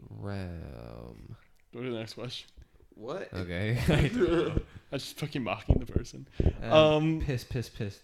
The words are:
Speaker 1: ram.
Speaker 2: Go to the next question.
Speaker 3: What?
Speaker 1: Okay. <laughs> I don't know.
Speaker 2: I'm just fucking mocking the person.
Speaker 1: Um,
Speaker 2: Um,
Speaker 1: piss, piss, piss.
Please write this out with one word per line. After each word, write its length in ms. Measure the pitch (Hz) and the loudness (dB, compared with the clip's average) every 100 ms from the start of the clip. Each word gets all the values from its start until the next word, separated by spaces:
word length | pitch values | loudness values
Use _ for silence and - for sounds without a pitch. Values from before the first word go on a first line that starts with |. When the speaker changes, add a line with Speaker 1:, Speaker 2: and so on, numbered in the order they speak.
| - | -16
Speaker 1:
ram. 1300 | 107 101 101 92 85 73 62 58 57 58 55 - - - - _ | -12 -8 -6 -8 -8 -12 -12 -14 -14 -14 -16 -16 -18 -20 -20 _
Speaker 2:
Go 80 | 117 | -10
to 60 | 127 | -6
the 80 | 113 | -6
next 160 | 110 - | -8 -10
question. 340 | 120 - - - - _ - - | -10 -10 -14 -20 -20 _ -20 -14
Speaker 3:
What? 380 | 110 180 - | -10 -10 -8
Speaker 1:
Okay. 460 | 92 90 87 107 120 | -8 -6 -4 -2 0
<laughs> 40 | - | 4
I 220 | 151 147 | 4 4
don't 80 | 240 | 2
know. 400 | 170 170 147 - - - - | 2 2 2 -2 -4 -10 -10
Speaker 2:
I'm 80 | 139 | -8
just 180 | - - | -8 -8
fucking 240 | 151 147 | -6 -4
mocking 380 | 107 - - - | -4 0 4 4
the 60 | 123 | 2
person. 420 | - 120 131 135 - - - | -4 -4 -10 -6 2 2 2
Speaker 1:
Um, 120 | 113 | 6
Speaker 2:
Um, 480 | 156 156 151 156 160 156 | 8 8 6 4 2 0
Speaker 1:
piss, 200 | 123 - | -4 -4
piss, 240 | 123 110 | -4 -4
piss. 300 | - 104 - | -6 -8 -8